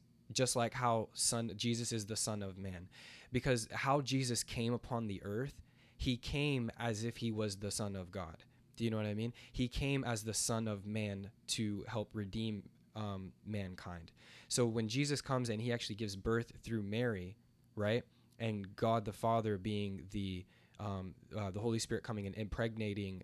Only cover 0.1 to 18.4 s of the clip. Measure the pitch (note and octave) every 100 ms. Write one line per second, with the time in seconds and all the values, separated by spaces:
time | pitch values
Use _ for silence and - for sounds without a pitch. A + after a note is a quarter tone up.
0.1 | - - A2 B2+ B2+ A#2 B2 B2 A2+ G#2+
1.1 | - - A#2 A#2 G#2+ A#2+ A#2 A#2 A2+ G2+
2.1 | G#2+ - G#2+ G2 F#2 G2 F2+ F#2 - -
3.1 | - - B2+ C#3+ B2 G#2+ - C3+ C#3+ B2+
4.1 | C3+ B2+ A#2 - - A#2 A#2+ - A#2+ A2
5.1 | G2 G2+ G#2 C#3 - - - - - -
6.1 | A#2+ - D3 D3 C3+ A2+ - A#2 G#2+ A#2
7.1 | - A#2 G#2+ G#2+ F#2+ G2+ - G#2 G2 F2+
8.1 | F#2+ E2 E2 - - - - A#2 A2 G#2+
9.1 | G#2 A#2 - - - B2+ - C#3+ C#3 C3
10.1 | A#2 G#2+ G#2 - A#2 A2+ G2+ G#2 G#2+ G#2+
11.1 | G2 G2+ - - - A2 G2+ - A#2+ G#2
12.1 | A2 G2+ A2 A2+ G#2 - - - A2 G#2+
13.1 | G2 F#2+ - - G#2+ F#2+ F#2 - F2 E2
14.1 | - - - - - A#2+ A2+ A2 B2 C#3+
15.1 | C#3+ - C3 A#2+ G#2+ A#2+ A#2 - G#2 A2
16.1 | G2 G#2 A2+ A#2 - - A2+ G2 G#2+ B2
17.1 | G2+ F2+ G2 - _ - - G#2 A#2+ -
18.1 | - - -